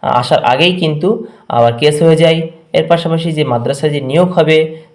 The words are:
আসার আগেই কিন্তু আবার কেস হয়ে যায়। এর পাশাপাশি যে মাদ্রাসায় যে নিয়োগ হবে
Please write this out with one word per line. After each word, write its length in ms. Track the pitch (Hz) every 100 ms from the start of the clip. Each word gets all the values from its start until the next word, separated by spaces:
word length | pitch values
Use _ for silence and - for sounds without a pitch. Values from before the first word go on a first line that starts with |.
আসার 420 | - 131 123 151
আগেই 280 | - 131 170
কিন্তু 540 | 180 165 151 170 233 - - _
আবার 240 | 120 117
কেস 300 | 117 147 151
হয়ে 140 | 165 160
যায়। 320 | 165 165 165 - _
এর 140 | 160 160
পাশাপাশি 440 | 170 170 165 165
যে 120 | 156
মাদ্রাসায় 480 | 143 120 123 139 156
যে 80 | 147
নিয়োগ 320 | 131 143 180
হবে 440 | 180 156 156 156 - -